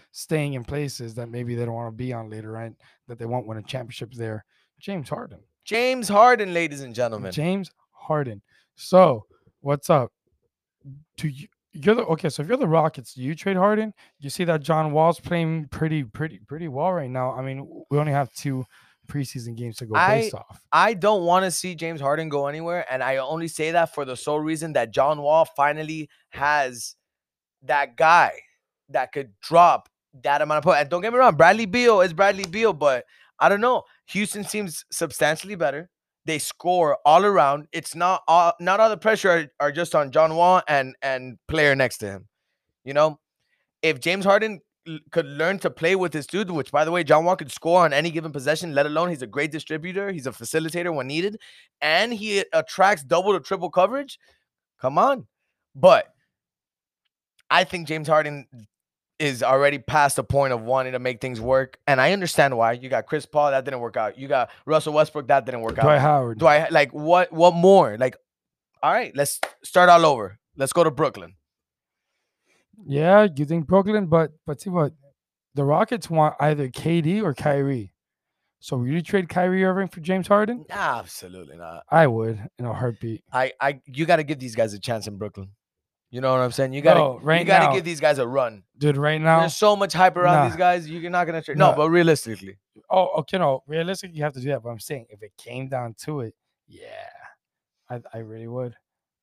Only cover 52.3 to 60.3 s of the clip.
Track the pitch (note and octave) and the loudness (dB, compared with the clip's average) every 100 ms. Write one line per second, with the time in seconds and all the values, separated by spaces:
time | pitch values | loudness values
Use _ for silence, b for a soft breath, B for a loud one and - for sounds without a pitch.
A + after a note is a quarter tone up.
52.3 | G3 - D#3+ D#3 - F#3+ F#3 C3 E3 G3 | -4 -2 -2 -2 2 2 2 0 0 2
53.3 | F#3 - F#3+ F3 F3 G3 C4+ C#4+ - _ | -2 -2 -6 -2 0 0 0 -10 -16 _
54.3 | _ _ _ _ _ C3 D3+ B3 C4 B2 | _ _ _ _ _ -4 2 2 0 -8
55.3 | _ _ _ _ C3+ F3+ C3+ - _ _ | _ _ _ _ 4 6 6 4 _ _
56.3 | _ _ _ _ _ _ _ _ _ _ | _ _ _ _ _ _ _ _ _ _
57.3 | _ - E3 F#3 F3+ D3+ D#3+ D3+ D#3 D3 | _ 0 0 0 -4 -6 -6 0 0 0
58.3 | C#3+ - B2 G#2 _ _ _ _ - D3 | -6 -16 -20 -20 _ _ _ _ -6 -4
59.3 | A#2+ B2 C3+ C#3+ C#3+ - D3+ C#3 - B2 | -2 2 4 4 0 -2 2 2 2 -2